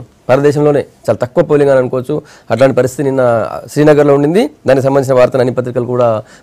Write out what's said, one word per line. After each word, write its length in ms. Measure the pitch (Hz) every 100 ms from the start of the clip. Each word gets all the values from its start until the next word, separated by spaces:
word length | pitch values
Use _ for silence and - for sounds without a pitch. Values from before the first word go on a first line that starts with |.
| 117 _ -
భారతదేశంలోనే 500 | 131 143 143 147 143
చాలా 340 | - _ -
తక్కువ 300 | 113 123 -
పోలింగ్ 280 | 156 147 143
అని 80 | 135
అనుకోవచ్చు. 420 | 127 131 123 147 - - _
అట్లాంటి 240 | 113 135 135
పరిస్థితి 280 | 127 -
నిన్న 460 | 139 135 127 117 85 - -
శ్రీనగర్లో 420 | - 151 147 147
ఉండింది. 360 | 139 143 180 294 - -
దానికి 180 | 135 131
సంబంధించిన 340 | 139 131 131
వార్తను 200 | 123 131
అన్ని 140 | 123
పత్రికలు 320 | 120 127 123 120
కూడా 380 | 123 120 110 - -